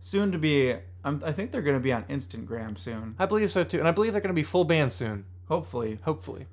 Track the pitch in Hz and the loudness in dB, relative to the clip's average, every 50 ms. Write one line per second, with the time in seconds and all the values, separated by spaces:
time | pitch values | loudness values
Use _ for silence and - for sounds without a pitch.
0 | - - - 196 208 202 180 165 156 156 147 143 131 127 117 - - - - - | -10 -2 0 0 2 2 0 2 2 4 6 6 6 4 2 -2 -6 -14 -18 -6
1 | - 139 147 147 143 160 143 160 202 254 - 254 165 143 139 131 123 131 123 113 | -4 -4 -4 -2 -2 -2 -2 -2 -4 -4 -4 -2 2 2 2 2 2 2 0 0
2 | 101 101 139 143 - - - 113 117 - 117 117 110 110 104 98 - 127 117 110 | -2 -4 -6 -6 -6 -6 -10 -10 -8 -8 -6 -6 -6 -8 -8 -8 -8 -8 -8 -8
3 | 110 113 107 - 190 190 208 214 214 196 - 190 170 - - 160 147 165 165 185 | -8 -10 -2 -2 0 2 2 2 2 4 4 2 2 2 0 2 2 2 4 4
4 | 214 226 202 208 - 190 180 160 147 - - 180 180 156 165 160 147 127 - - | 2 2 2 0 0 2 0 0 0 2 4 2 4 6 6 4 4 2 0 -2
5 | 123 110 107 98 98 - - - - - 156 175 160 - - 120 117 110 110 107 | -4 -4 -4 -6 -8 -12 -18 -18 -4 -2 -2 -2 -2 -4 -4 -4 -4 -4 -4 -4
6 | - 160 156 - - - 120 95 - - | -2 -4 -4 -4 -6 -10 -10 -10 -12 -14